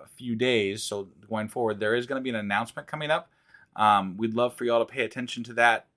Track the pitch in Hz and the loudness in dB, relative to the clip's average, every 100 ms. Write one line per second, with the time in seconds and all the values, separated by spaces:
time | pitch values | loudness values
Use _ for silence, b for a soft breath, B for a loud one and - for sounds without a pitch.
0 | 71 - 123 113 127 117 98 107 - 101 | -8 -12 -6 0 2 2 2 -2 -6 -6
1 | 95 - - 107 110 131 113 101 107 120 | -8 -16 -8 -6 -4 -2 -2 0 0 0
2 | 120 135 127 113 101 101 117 147 - 156 | -2 -6 -4 -4 0 0 -2 -8 -10 -8
3 | 151 - - b b b b - 107 101 | -2 -2 -2 b b b b 2 4 4
4 | 95 92 113 113 123 - 120 117 113 135 | 2 -2 -2 2 0 0 2 2 2 -2
5 | 110 123 123 123 117 117 117 113 - | -4 -4 -8 -8 -6 4 6 6 -2